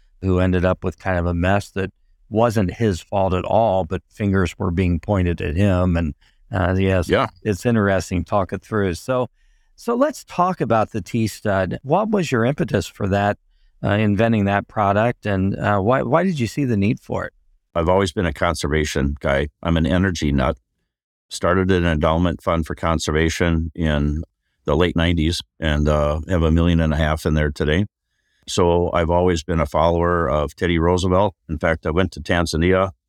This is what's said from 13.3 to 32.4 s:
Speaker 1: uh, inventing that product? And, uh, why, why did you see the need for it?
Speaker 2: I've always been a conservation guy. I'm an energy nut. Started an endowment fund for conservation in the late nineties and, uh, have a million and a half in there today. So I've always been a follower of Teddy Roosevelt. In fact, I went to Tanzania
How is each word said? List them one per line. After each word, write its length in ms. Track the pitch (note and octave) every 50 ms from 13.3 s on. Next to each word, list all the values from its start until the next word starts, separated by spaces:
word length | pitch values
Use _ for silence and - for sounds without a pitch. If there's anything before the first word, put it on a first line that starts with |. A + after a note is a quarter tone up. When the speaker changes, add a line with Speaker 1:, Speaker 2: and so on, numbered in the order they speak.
| G#2 - _ _ _ _ _ _ _ _ -
Speaker 1:
uh, 60 | G#2
inventing 560 | G2+ G#2 A2 G#2 G#2 F#2+ A2+ A#2 A2+ G#2+ G2
that 200 | G2+ G2+ G2+ -
product? 600 | - - A2 G#2 G2 G2 G#2 A2+ A#2+ A#2+ - -
And, 300 | G#2+ G2 F#2+ F#2+ G2 -
uh, 220 | - - G#2 G#2 G2+
why, 240 | F#2+ A2 B2+ C3+
why 220 | B2+ A#2+ C3 E3 F3+
did 160 | G3 F3 C#3
you 80 | A#2 G#2
see 160 | - D3 C#3+
the 120 | B2 A#2
need 220 | G2+ G2 G#2 B2+ -
for 260 | - - - F#2+ F2
it? 60 | - - _ _ _ _ _ _ _ _
Speaker 2:
I've 140 | E2+ E2 E2
always 220 | F#2 G2 G2+ F#2
been 140 | - A2 F2+
a 60 | D#2+
conservation 800 | D2 - F#2 F2 E2+ - - D2 D2 D#2 D2+ D2 - D2 C2+ C#2 C#2+ -
guy. 280 | - D2 C#2 C#2 D2 D#2+ - _
I'm 140 | - E2+ E2+
an 100 | D#2+ D#2+
energy 460 | - E2+ F2+ F#2+ F#2+ E2+ - D#2+ D2
nut. 260 | C#2+ C2+ B1+ C#2+ - - _ _ _ _ _ _ _ _ _ _ _ _ _ _
Started 420 | - - - F2 F2 F#2+ F#2 F#2
an 160 | F#2+ F2 E2+
endowment 560 | F2 E2 D2+ D#2+ D#2+ D#2+ E2+ F2+ F2 D#2 -
fund 240 | - F#2+ E2+ E2 D#2+
for 80 | - D2+
conservation 960 | - - E2 E2 D#2 - - D2+ D#2 E2 D#2+ - - F2 E2+ E2 D#2+ E2 E2 -
in 500 | F2 E2 D#2 D2+ D2 D2 D2 D2 D#2 - - _ _ _ _ _ _ _
the 100 | D2+ C#2+
late 200 | D#2 F2+ F2 -
nineties 440 | E2+ E2 F2 F2 E2 D2+ E2 E2+ - - - _ _
and, 280 | D#2 D#2 D2+ D2 D2 D2+
uh, 320 | D2+ D2 D2 D2 D2+ E2 D#2+ -
have 140 | F#2+ E2+
a 80 | E2 D#2+
million 300 | D#2+ E2+ E2 F2 E2+ E2
and 120 | D#2+ D#2
a 40 | D2
half 280 | D2+ D#2 D2+ D#2+ D#2+ -
in 100 | E2+ D#2
there 160 | D#2 D2+ D2+
today. 340 | D2 - D#2 C#2+ D2+ F2+ G#2+ - _ _ _ _ _ _ _ _ _ _ _ -
So 420 | - - F2+ F2 E2+ F2 F2 E2
I've 180 | - F2 E2+ D#2+
always 340 | F2 F2 F2+ F2+ F2 D#2+ -
been 160 | - E2+ D#2+
a 60 | D2+
follower 640 | C#2+ - D#2 D#2 E2+ E2+ E2+ E2+ F2 F2 E2+ E2 B1
of 280 | C#2+ D2+ D2 D2+ -
Teddy 220 | - F#2+ F2 F2 E2
Roosevelt. 580 | D#2+ F2 F2+ F2+ F2+ F#2 F2+ F#2 G2+ G2+ - _ _ -
In 100 | D#2+ C#2+
fact, 280 | - E2+ E2 E2 -
I 40 | E2+
went 200 | D2+ F2+ F#2+ D#2+
to 80 | - D2+
Tanzania 720 | D2+ - F2+ F2